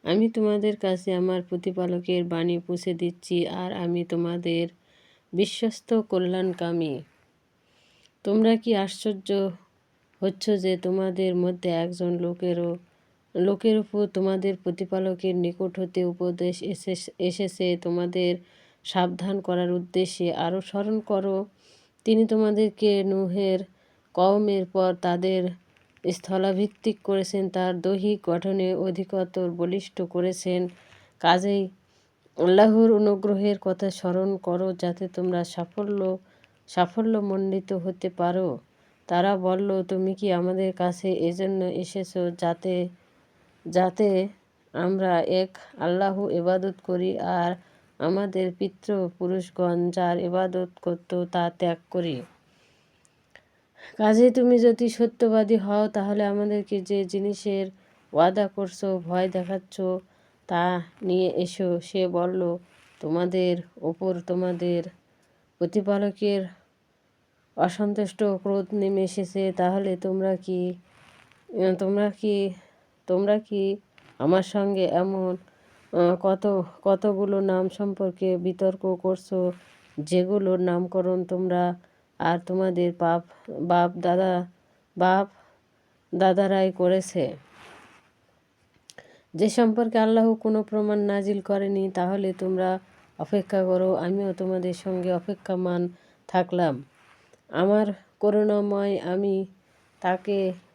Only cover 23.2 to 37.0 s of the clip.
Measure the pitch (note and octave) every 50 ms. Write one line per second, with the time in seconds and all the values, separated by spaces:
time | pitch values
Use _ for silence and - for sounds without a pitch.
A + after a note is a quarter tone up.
23.2 | G3 F3+ F3 G3+ G3 F#3+ F#3+ F#3 F#3+ - _ _ _ _ _ _ _ _ _ -
24.2 | F3+ F#3+ G3+ G#3 G#3+ G#3 G3+ G3 F#3 F3+ - F#3+ F#3 F#3 F3+ F3+ - F3+ F3 F3
25.2 | F3+ F#3+ F#3+ F#3 F3+ F3+ F3+ F3+ _ _ _ _ _ _ _ _ - - F3 F3
26.2 | - - F#3+ F#3+ F#3+ G3 F#3+ F#3 G#3 G#3 - _ - A3 G#3+ - _ - G3 G3
27.2 | F#3+ F#3+ - G3 F#3+ F#3+ F#3 F#3 F3+ F#3 F3+ F3 E3+ F#3 G3 G3 F#3 G#3 G#3 G3+
28.2 | - - G#3+ F3+ F3+ G3 G3 G3 F#3 F#3 F#3 - F#3 F#3+ F3 F3+ F#3+ F#3 - F#3+
29.2 | F#3 F3+ F#3 F#3+ F#3 F3 E3+ F3 F3 F3+ F3+ G3 F#3+ - _ - F#3 F3 - F3+
30.2 | F3+ F#3 F3+ F3+ - F#3 F3+ F3+ F3+ F3+ F3+ - - _ - - - _ _ _
31.2 | - E3 E3+ F#3 F#3 G3+ G3+ G3+ F#3+ F#3 - _ _ _ _ _ _ _ _ _
32.2 | _ _ _ - E3 F3+ F#3 G3 G#3+ A3 G#3+ A3 A3+ A3+ A3+ G#3 G#3+ G#3 G3+ F#3+
33.2 | F#3+ G#3 G3+ F#3+ G3+ G#3 G3+ F#3+ - F#3+ F#3 F#3 G3+ F#3+ F#3 - - F3+ F3 F#3
34.2 | F#3+ G3 G3 F#3+ F#3+ F#3 F3 F3+ F#3 F#3+ F#3 F3+ - F3 F3 F3 G3 F3+ F3+ -
35.2 | F3+ F3+ F3+ F3 F3 F3 - - E3+ F3 _ - G#3 G3+ G#3 G3+ F#3+ F#3 F#3 F#3+
36.2 | _ _ _ _ _ _ _ _ _ _ - F#3 F3+ F3 - A3+